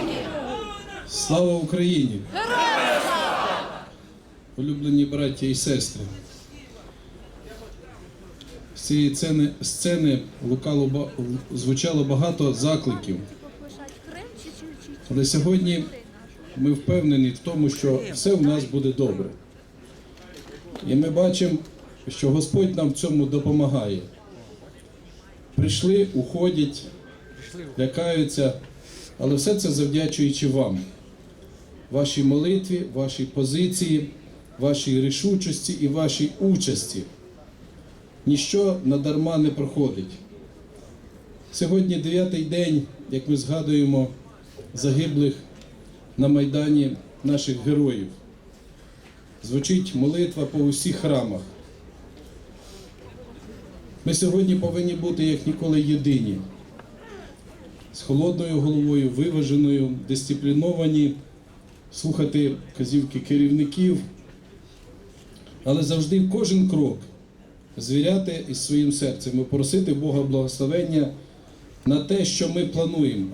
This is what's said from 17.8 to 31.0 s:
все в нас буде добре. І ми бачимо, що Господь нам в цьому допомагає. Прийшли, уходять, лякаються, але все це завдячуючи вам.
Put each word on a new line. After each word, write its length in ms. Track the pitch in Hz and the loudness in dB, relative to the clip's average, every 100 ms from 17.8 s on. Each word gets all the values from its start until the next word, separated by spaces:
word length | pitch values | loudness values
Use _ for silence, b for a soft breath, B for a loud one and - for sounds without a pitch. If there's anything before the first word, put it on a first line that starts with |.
| 143 127 202 | 0 0 -2
все 200 | 151 196 | -2 2
в 80 | 190 | 4
нас 220 | 147 151 | 4 2
буде 300 | 131 139 131 | -2 -2 0
добре. 360 | 127 127 95 92 - - - - - - - - - - - - - - - 143 | 0 0 0 -6 -10 -20 -20 -20 -20 -20 -20 -20 -20 -20 -20 -20 -20 -16 -10 0
І 80 | 135 | 2
ми 140 | 160 | 2
бачимо, 480 | 156 185 185 180 151 - - - - - | 4 2 4 0 0 -6 -18 -20 -18 -14
що 220 | - 139 | -2 2
Господь 460 | 147 170 196 185 185 | 2 2 2 2 2
нам 140 | 147 | -2
в 40 | |
цьому 320 | 139 170 147 135 | 0 0 0 2
допомагає. 720 | 143 147 147 143 135 104 92 - - - - - - - - - - - - - - - - | 0 2 2 2 0 -2 -4 -8 -18 -20 -20 -20 -20 -20 -20 -20 -20 -20 -20 -20 -20 -8 0
Прийшли, 520 | 101 - 180 196 196 | 0 2 4 4 4
уходять, 680 | 131 120 170 180 151 139 - - - - - - - - - 151 131 | 0 -4 0 0 2 0 -2 -14 -18 -20 -20 -20 -20 -16 -14 -10 -4
лякаються, 760 | 131 170 170 160 143 143 131 - - - B B B - | -2 -2 -2 0 0 0 0 -2 -10 -20 B B B -4
але 180 | 131 143 | 0 2
все 200 | 208 202 | 2 0
це 160 | 170 | 0
завдячуючи 760 | 139 139 151 156 - 143 139 143 | 0 2 0 0 2 0 2 0
вам. 320 | 131 107 95 95 - | 2 0 -2 -6 -14